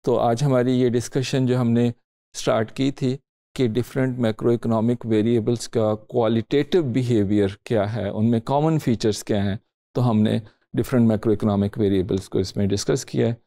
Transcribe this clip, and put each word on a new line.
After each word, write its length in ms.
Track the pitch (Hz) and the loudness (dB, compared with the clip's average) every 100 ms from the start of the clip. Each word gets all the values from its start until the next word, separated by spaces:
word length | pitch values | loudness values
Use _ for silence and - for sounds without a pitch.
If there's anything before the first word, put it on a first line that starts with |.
| - | 0
तो 100 | 113 | 0
आज 280 | 117 120 | 0 0
हमारी 300 | 147 127 123 | 2 2 2
ये 160 | 127 127 | 2 2
डिस्कशन 580 | 120 - 143 123 139 127 | 0 -2 -4 -2 0 0
जो 100 | 127 | 2
हमने 360 | 120 117 120 - _ _ _ - | 2 2 2 -2 _ _ _ -6
स्टार्ट 360 | - 117 110 | 0 0 -2
की 200 | - 135 | -2 -4
थी 240 | - 127 135 _ _ _ - | -2 -4 -4 _ _ _ -2
कि 120 | 127 | 0
डिफरेंट 500 | 110 117 139 131 123 | 0 -4 -2 -2 0
मैक्रोइकोनॉमिक 840 | 117 107 120 117 120 113 113 120 113 | -2 0 0 0 0 0 0 -2 0
वेरिएबल्स 640 | 107 110 120 113 120 - | 0 2 0 0 -4 -4
का 260 | 117 107 110 | -2 0 -2
क्वालिटेटिव 880 | - 123 110 113 107 143 143 185 | -4 0 2 0 0 0 2 0
बिहेवियर 760 | 143 120 123 117 98 104 98 101 - | 0 -2 0 0 2 2 0 -2 -4
क्या 200 | 113 101 | -2 0
है, 260 | 113 98 | -2 -4
उनमें 300 | 107 113 113 | 0 0 0
कॉमन 360 | 113 139 156 160 | 0 0 0 0
फीचर्स 440 | 139 113 110 104 | 0 0 0 -2
क्या 200 | - 107 | -2 -2
हैं, 160 | 101 98 _ _ _ - | 0 -4 _ _ _ -2
तो 60 | |
हमने 400 | 123 110 107 113 104 _ _ 123 | 2 2 2 0 -4 _ _ -4
डिफरेंट 320 | 113 127 113 | 0 2 4
मैक्रोइकोनॉमिक 720 | 107 - 104 110 101 101 - | 2 0 0 2 0 0 0
वेरिएबल्स 500 | 101 98 92 95 - | 0 2 0 -4 -2
को 120 | - | -4
इसमें 280 | 92 - 101 | -2 -2 -2
डिस्कस 360 | 101 - 143 | -2 -2 -2
किया 240 | - 135 117 | -2 -2 -2
है। 100 | 117 | -2